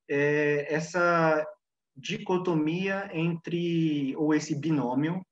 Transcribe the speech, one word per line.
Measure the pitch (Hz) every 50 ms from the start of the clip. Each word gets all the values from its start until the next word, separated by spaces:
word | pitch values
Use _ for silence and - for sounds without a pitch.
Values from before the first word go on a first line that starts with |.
| _ -
é, | 143 143 143 147 147 151 151 147 147 147 143 156 156
essa | 156 165 - - 180 175 175 170 170 165 160 156 151 151 - - - _ _ _ _ _ _ _
dicotomia | 139 135 - - 147 - - 185 180 170 180 170 156 151 156 165 180 185 196 196 196 196 196 185
entre, | 160 165 170 170 165 - - 170 170 175 170 170 165 160 156 151 147 139 131 135
ou | - 156 151 156
esse | 151 147 - 160 139
binômio | 139 165 160 143 123 120 127 135 147 156 175 185 - -